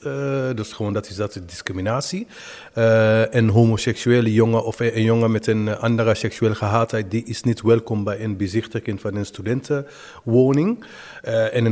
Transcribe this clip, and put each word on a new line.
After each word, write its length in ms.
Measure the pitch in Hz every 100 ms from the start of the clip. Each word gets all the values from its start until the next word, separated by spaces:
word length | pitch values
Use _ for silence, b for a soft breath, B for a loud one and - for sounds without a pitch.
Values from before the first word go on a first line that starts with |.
Eh, 460 | 147 139 139 135 131 117
dus 180 | 107
gewoon 200 | - 104
dat 140 | 104 -
is, 60 | 95
dat 200 | 104 98
is 60 | 90
discriminatie. 840 | - - 95 95 123 - 180 240 B B B B
Eh, 480 | - 113 110 110 110 113
een 160 | 123 110
homoseksuele 840 | 107 113 110 123 110 123 120 113
jongen 300 | 107 113 113 113
of 140 | -
een, 180 | 120 113
een 60 |
jongen 280 | 110 113 113
met 160 | 110 107
een, 200 | 110 107
eh, 120 | 104
andere 320 | 113 117 113 107
seksuele 400 | 110 - 113 107
gehaardheid, 560 | 104 113 113 113 98
die 120 | 113 -
is 180 | 110
niet 180 | 123 113
welkom 420 | 110 117 - 107
bij 200 | 101 101
een 140 | 110 95
bezichtiging 640 | 98 110 - 110 - 98
van 140 | 104 101
een 100 | 101
studentenwoning. 1600 | - 101 127 - 143 139 - - - - 120 131 139 185 233 B B B B
Eh, 340 | - 113 110 120
en 100 | 113